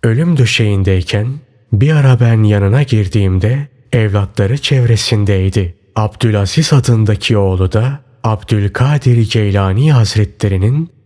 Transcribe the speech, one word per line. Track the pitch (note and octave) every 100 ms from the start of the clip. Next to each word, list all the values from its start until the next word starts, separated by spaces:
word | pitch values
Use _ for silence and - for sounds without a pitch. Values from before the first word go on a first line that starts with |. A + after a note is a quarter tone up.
Ölüm | A#2+ A2+ E3 D#3+
döşeğindeyken | A#2+ - A2 G2 G2 F#2 F2+ G#2 G#2+ C#3 _ _ _
bir | G#2 C#3
ara | D#3 C3+ B2
ben | A#2+ A2+
yanına | G#2+ G#2 G2 A#2+
girdiğimde | C#3 A2 F#2+ G#2+ F#2+ F#2 G#2+ C3 D3 _ _
evlatları | B2+ G#2+ G2+ G2 - G2 C#3
çevresindeydi. | - C3+ A#2+ A2 - A2 G2+ G2 F#2+ G2 F2+ - _ -
Abdülaziz | G#2+ - A#2 G#2 G2 - D#3
adındaki | C#3+ B2 A2+ G#2+ G2+ - A2
oğlu | G2 F#2 F#2
da | G#2+ A#2+ C#3+ _ _
Abdülkadir | A2+ G#2+ - G#2+ G2+ - B2+ D3 B2 A#2+ A2
Geylani | A2+ G#2 G2 F#2+ F#2+ D3+
Hazretlerinin | C#3 G#2 G#2+ G#2 - G#2 F#2+ G2+ C#3+ E3 _